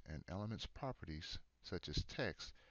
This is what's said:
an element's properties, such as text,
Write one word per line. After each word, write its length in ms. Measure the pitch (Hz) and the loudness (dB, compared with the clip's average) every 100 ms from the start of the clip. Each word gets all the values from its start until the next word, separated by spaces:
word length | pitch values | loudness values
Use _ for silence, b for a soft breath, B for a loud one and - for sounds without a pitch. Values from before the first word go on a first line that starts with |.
| - | 0
an 160 | 76 - | -4 0
element's 380 | 92 104 110 - | 0 0 0 -2
properties, 720 | - 135 123 87 78 - - - _ | -2 -2 -2 -2 -2 0 -4 -4 _
such 260 | - 90 - | -2 -2 4
as 160 | 73 - | 2 4
text, 440 | - 113 - - B B | 4 2 2 -6 B B